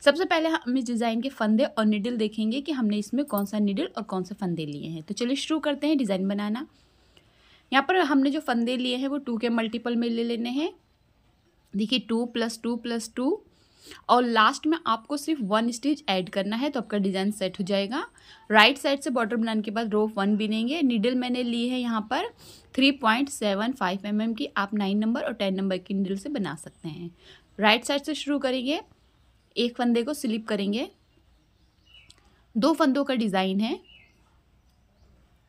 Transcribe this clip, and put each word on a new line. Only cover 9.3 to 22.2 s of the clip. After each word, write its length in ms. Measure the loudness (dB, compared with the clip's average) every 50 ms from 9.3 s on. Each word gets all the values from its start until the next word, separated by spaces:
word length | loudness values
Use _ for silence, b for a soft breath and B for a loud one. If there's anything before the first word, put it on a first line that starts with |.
| -4
के 120 | -2 0 0
मल्टीपल 460 | 0 0 0 -2 -4 -4 -4 -2 0
में 120 | 0 0 0
ले 160 | 0 0 -2
लेने 260 | -2 -2 -4 -4 -4
हैं। 180 | -2 -2 -2 -2 -4 -8 _ _ _ _ _ _ _ _ _ _ _ _ _ _ _ _ _ _ -4
देखिए 240 | -4 -2 0 0 -2
टू 240 | 0 0 -2 -2 -2
प्लस 320 | -2 -2 -2 -2 -4 -4 -4 -4
टू 120 | -4 -4
प्लस 340 | -4 -4 -6 -6 -6 -6 -8 -6
टू 120 | -4 -2 0 -2 -2 -4 _ B B B B B B B B B B B B
और 160 | 4 4 4
लास्ट 420 | 4 4 6 6 4 4 2 0
में 100 | 0 0 0 0
आपको 300 | 0 -2 -2 -2 -4 -6
सिर्फ 240 | -4 -2 -2 -4 -2 0
वन 280 | 2 2 2 2 0
स्टिच 320 | -2 -2 -2 -2 -2 -2 0 0
ऐड 200 | 0 0 0 -2
करना 260 | -2 -4 -2 -2 -2
है 120 | -2 -2 -2
तो 100 | -2 -4
आपका 180 | -4 -2 -2 0
डिजाइन 320 | 0 0 0 0 0 -2
सेट 280 | -2 -2 -4 -4 -4 -4
हो 40 | -4
जाएगा। 400 | 0 0 0 0 0 -2 -4 -6 -6 -10 B B B B B B B
राइट 280 | 8 8 10 8 8 4
साइड 220 | 0 0 0 0
से 100 | -2 -2
बॉर्डर 260 | 0 0 0 0 0
बनाने 260 | 0 0 0 0 -2 -2
के 80 | -2
बाद 220 | -2 -4 -2 0 0
रो 140 | 0 0 0 0
वन 200 | 0 2 2 2
बिनेंगे। 460 | 2 0 0 0 -2 -2 -2 0 2 2
निडल 320 | 2 2 2 2 2 2
मैंने 280 | 0 0 -2 -2 -2 -2
ली 260 | -2 -2 -2 -2 -2
है 120 | -2 -2
यहाँ 200 | -2 -2 -2 -2 -2 -2
पर 180 | -2 -2